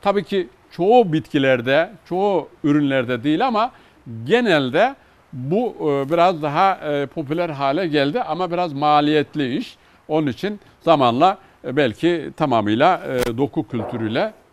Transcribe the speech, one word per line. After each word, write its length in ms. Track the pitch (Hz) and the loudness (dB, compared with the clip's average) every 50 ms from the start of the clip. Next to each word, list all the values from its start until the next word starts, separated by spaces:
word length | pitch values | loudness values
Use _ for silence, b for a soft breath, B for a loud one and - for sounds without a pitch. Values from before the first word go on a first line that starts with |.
Tabii 220 | - 202 196 202 170 | 0 0 0 0 -2
ki 240 | - 202 196 175 - - _ _ _ | -2 -4 -4 -4 -4 -10 _ _ _
çoğu 420 | - - 170 196 233 254 233 180 | -6 -2 2 4 6 4 4 4
bitkilerde, 760 | 151 160 - - - 147 135 135 131 123 117 131 135 151 165 202 220 - _ | 0 -2 -4 0 0 2 4 4 2 2 2 2 2 2 2 0 -6 -20 _
çoğu 440 | - 170 180 196 202 196 165 - - - _ - | -8 -4 -2 -2 0 0 -2 -4 -6 -16 _ 0
ürünlerde 600 | 147 143 151 147 139 135 135 123 113 127 120 113 | 0 2 2 2 0 0 -2 -2 -2 -4 -4 -2
değil 220 | 147 151 165 247 | -2 0 0 0
ama 240 | 262 233 208 226 254 b b b b b b b 135 117 113 113 | 0 0 0 -2 -2 b b b b b b b -16 -14 -12 -4
genelde 720 | 127 202 240 247 220 170 151 135 127 120 160 214 262 277 b b b b b b _ | 0 0 0 2 2 2 2 2 0 2 2 2 2 0 b b b b b b _
bu, 420 | - 131 123 139 170 214 247 214 - - | -12 -10 -6 -2 -2 -2 -2 -4 -6 -4
e, 300 | - 151 139 139 139 135 | -2 -2 0 -2 -2 -2
biraz 320 | 165 170 170 185 190 156 | 2 4 4 2 2 0
daha, 320 | 147 151 139 160 190 196 185 | -4 -4 0 2 2 2 2
e, 320 | - - 156 147 143 143 | 0 -4 -4 -2 -2 -4
popüler 420 | 135 - 170 156 131 156 170 175 170 | -4 -6 -10 -8 -6 -4 -4 -4 -4
hale 380 | 151 135 139 135 139 170 196 | -4 -2 -2 0 0 0 -2
geldi 360 | 165 143 151 139 143 147 240 | 0 0 0 0 0 0 -2
ama 280 | 247 151 156 165 185 175 | -4 -4 -4 -4 -4 -4
biraz 220 | 170 175 180 175 | -2 -4 -4 -4
maliyetli 840 | 143 139 147 151 147 147 147 147 156 151 143 - - 151 143 123 123 | -4 -2 2 4 4 4 4 4 2 2 0 0 -4 -4 -4 -2 -2
iş. 200 | 170 254 - - b b b b b b - | -4 -6 -8 -14 b b b b b b -4
Onun 180 | 156 160 156 | -2 -2 0
için 340 | 139 117 - - 202 208 202 b b b b | -2 -4 -4 -6 -8 -8 -8 b b b b
zamanla, 580 | _ 170 160 147 131 120 113 127 160 190 208 - b b b b - | _ 2 2 4 4 2 4 4 2 2 2 0 b b b b -12
e, 120 | - 127 | -6 0
belki 540 | 143 147 123 101 - - 170 175 165 135 143 139 | 0 0 0 0 0 0 0 0 0 -4 -10 -6
tamamıyla, 680 | - 165 143 127 113 104 104 107 117 143 175 180 156 139 | -4 -2 0 0 0 2 2 2 4 4 2 2 0 -4
e, 320 | 143 135 127 123 123 113 113 | -4 -4 -2 -2 -2 -2 -2
doku 300 | 143 135 - 165 147 - | -4 -2 -2 -6 -6 -4
kültürüyle 640 | - 117 104 - - 117 113 107 110 139 196 220 214 - _ _ | -6 -8 -6 -6 -6 -6 -4 -2 -2 -2 -4 -4 -6 -14 _ _